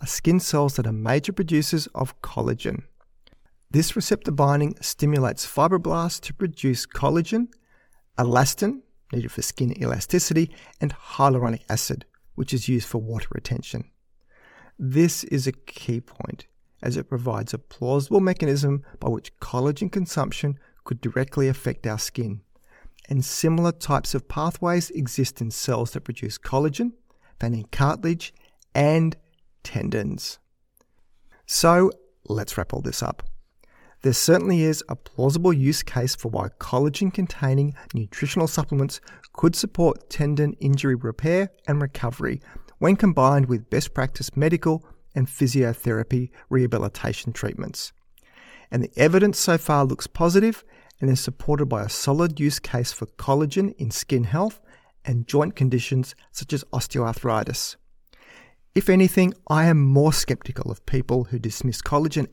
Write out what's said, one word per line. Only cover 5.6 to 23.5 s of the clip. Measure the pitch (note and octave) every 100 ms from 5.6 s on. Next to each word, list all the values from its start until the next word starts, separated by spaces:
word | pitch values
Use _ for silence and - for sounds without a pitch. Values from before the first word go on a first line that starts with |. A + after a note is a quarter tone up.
| E3 F#3 - E3 E3+ -
to | -
produce | - F3+ D#3+ C3+ B2 -
collagen, | - C#3 E3 E3+ A3 A#3+ - _ _ _ _ _ -
elastin, | A#2+ A#2+ C3+ - G#3 C4+ - _ _
needed | B2+ A#2+
for | -
skin | - - B2+ -
elasticity, | A#2+ - - F3 - D#3+ E3 - - _
and | C#3+
hyaluronic | - - - C#3 B2+ A#2+ A#2 -
acid, | A2 - C3+ - _ _ -
which | C3+
is | B2+ -
used | B2 -
for | A#2
water | A2+ A2+ -
retention. | - - A#2+ - - - _ _ _ _ _ _ - - -
This | C3 C#3 E3+ - -
is | C#3 C3
a |
key | - - - - A#2+
point, | - - - - - _ _ _
as | B2+ C#3+
it | -
provides | B2+ A#2+ G#2+ A2+
a | G#2+
plausible | - - A#2+ C#3 C#3 G#3
mechanism | F#3+ F3+ D3+ C#3 C#3+ C#3 - -
by | B2
which | A2 - -
collagen | - B2 C3+ C#3+ F#3+
consumption | G3+ F3 D#3+ G#2 - D3 C#3 _ _
could | - A#2+
directly | A#2 B2+ - - C3+
affect | C3 B2 - A2+
our | G#2+
skin. | - - A2 G2+ - _ _ _ - - -
And | C3+
similar | C3 - E3